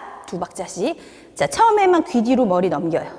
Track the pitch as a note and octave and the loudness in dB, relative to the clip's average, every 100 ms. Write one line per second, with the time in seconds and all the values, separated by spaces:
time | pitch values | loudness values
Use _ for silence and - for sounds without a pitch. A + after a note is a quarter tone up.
0 | - - - F3 F3 - F3 - A#3 E4+ | -6 -18 -10 -10 -8 -10 -10 -4 -4 -6
1 | - - - - D3 - A4+ G#4+ F#4+ F4 | -12 -20 -12 -4 -2 2 4 4 4 2
2 | - A#3+ A3 C4 A#3 F3+ F#3 D3 E3 D#3 | 2 0 2 2 2 2 0 -2 -2 -4
3 | A#2+ | -6